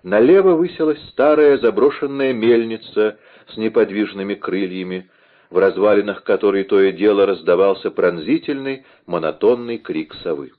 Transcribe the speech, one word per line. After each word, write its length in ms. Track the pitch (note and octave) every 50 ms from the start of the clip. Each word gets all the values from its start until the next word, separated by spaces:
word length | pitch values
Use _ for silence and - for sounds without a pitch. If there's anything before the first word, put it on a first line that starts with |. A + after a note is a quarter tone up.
Налево 540 | _ F#2 G2 G#2+ A#2+ C#3 F#3 G3 F#3+ F#3+ E3+
высилась 440 | D#3 F3+ E3+ - - D#3+ D#3 D3 - - -
старая 460 | _ - C3 D3+ D3+ D3+ D3+ D3 C#3 A#2+
заброшенная 760 | G#2+ A#2 G2+ G2+ - C#3+ - - D3 C3+ C#3 C#3 C3+ C3+
мельница 880 | B2+ A2+ A2 A#2 A#2+ A#2 A2+ A2+ A2+ A2 - - - G#2 G#2+ G#2+ G#2 _ _ _ _ - _
с 100 | _ -
неподвижными 800 | G#2+ A2 A2 A2 A#2 A2 G2 G2 G#2 G#2+ G2+ G2 G2 G2 G2+ G2+
крыльями, 760 | - - - F2+ F#2+ G2 F#2 F#2 F#2 F#2 F#2 F#2 F#2 F2+ _ _ _ _ _ _ _ _ _
в 80 | - F#2
развалинах 640 | F#2+ F#2+ - F#2 G2+ G#2 G#2 G#2 G2+ G#2 F#2+ - _
которой 400 | - G2+ F#2+ - G2+ G2 G2 F#2+
то 160 | F#2+ G#2+ G2
и 100 | G2 F#2+
дело 360 | F2+ E2 G2 G#2+ G#2 G2+ G2
раздавался 680 | G2 F#2+ E2 D#2+ E2+ F2 F2 G2 G2 F#2+ F#2 - F#2
пронзительный, 920 | - - F#2 F2+ F2 E2+ D2+ G2 C#3+ E3 - - C#3+ C3+ C3+ C3+ C3+ C3 _ _ _ _ _
монотонный 720 | - F2 E2 D#2+ D#2 - _ - A2 B2 A#2+ A#2+ A#2 A#2 A2+
крик 360 | _ - D#2 D#2+ D#2+ - -
совы. 360 | - - F2+ D#2 C#2+ C#2+ B1+ _